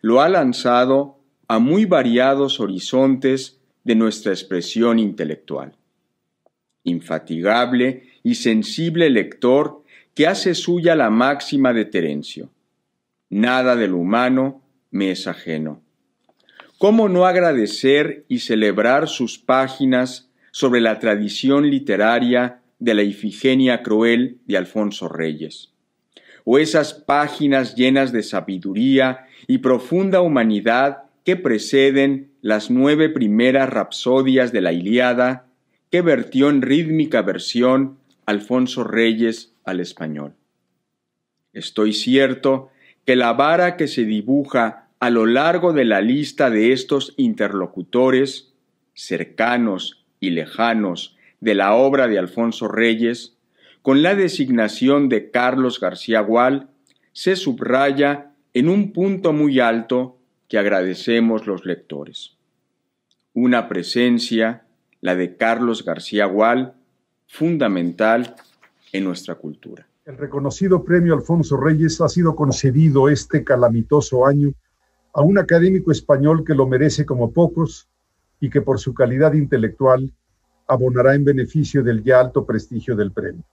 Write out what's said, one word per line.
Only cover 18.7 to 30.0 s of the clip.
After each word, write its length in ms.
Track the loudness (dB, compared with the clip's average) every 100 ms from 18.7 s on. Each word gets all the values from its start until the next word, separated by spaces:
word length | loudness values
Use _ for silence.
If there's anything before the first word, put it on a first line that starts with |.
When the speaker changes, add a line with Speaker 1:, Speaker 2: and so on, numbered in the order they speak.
| 2 2 2 0
Speaker 1:
sus 320 | -4 -8 -6
páginas 920 | 0 0 0 -2 0 0 -2 -8 _ _ _
sobre 300 | -2 2 2
la 180 | 2 0
tradición 680 | 0 0 -2 -2 0 2 2
literaria 920 | 0 -2 0 2 2 2 0 -2 -8 _ _
de 140 | 0
la 100 | 2
Ifigenia 800 | 0 -4 -10 -2 0 2 2 0
cruel 560 | 0 2 2 2 -2 -6 -4
de 120 | -4
Alfonso 520 | -4 -4 -6 -6 -12
Reyes? 600 | -6 -6 -6 -12 -16 -20 _ _ _ _ _ _ -12 2
O 120 | 2
esas 340 | 4 0 -2
páginas 840 | -8 -2 -2 -2 -2 0 0 -2 0
llenas 360 | 2 2 0
de 100 | -2
sabiduría 1040 | -4 -6 -6 -10 -6 -2 2 2 2 -2 -16 _ -4
y 120 | -2
profunda 600 | 2 0 0 -2